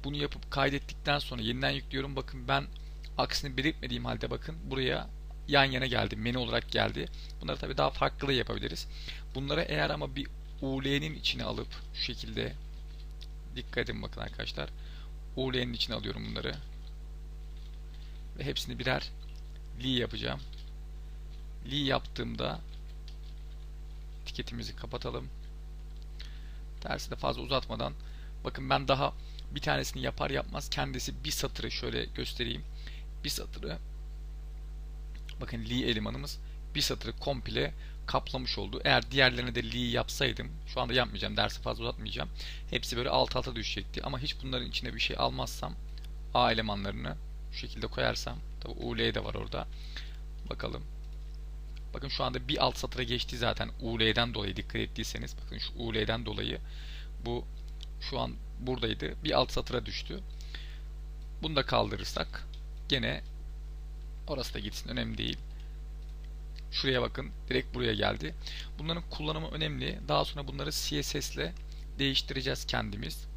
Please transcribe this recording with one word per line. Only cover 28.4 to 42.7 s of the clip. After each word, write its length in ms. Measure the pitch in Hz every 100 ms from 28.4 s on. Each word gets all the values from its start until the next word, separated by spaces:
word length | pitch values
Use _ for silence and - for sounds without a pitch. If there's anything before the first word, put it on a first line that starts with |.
bakın 260 | 127 131 135
ben 180 | 139 135
daha 260 | 135 139 - - - -
bir 60 | 143
tanesini 420 | - 139 131 135
yapar 280 | 127 - 147
yapmaz 400 | 135 131 - -
kendisi 540 | - 139 127 - 127
bir 60 | 151
satırı 400 | - 147 - 113
şöyle 340 | - 123 117
göstereyim. 600 | 120 - 123 - 120 135 - - - - - -
Bir 40 | -
satırı 500 | - - - 143 160 - - - - - - - - - - - - - - - -
bakın 240 | 123 117
li 200 | 110 120
elemanımız 540 | 127 110 107 127 143 - - - -
bir 60 | 151
satırı 320 | - 127 110
komple 600 | - - 135 113 113 143 - - - -
kaplamış 520 | 139 - 131 127 -
oldu. 220 | 98 127
Eğer 260 | - 131 120
diğerlerine 440 | 135 127 123 123
de 80 | 117
li 160 | 113 113
yapsaydım, 760 | 123 120 117 - 135 113 - - -
şu 140 | -
anda 120 | 123
yapmayacağım, 440 | 127 117 101 104 104
dersi 240 | 104 -
fazla 240 | 120 117
uzatmayacağım. 440 | 117 - 107 120 147 - - - -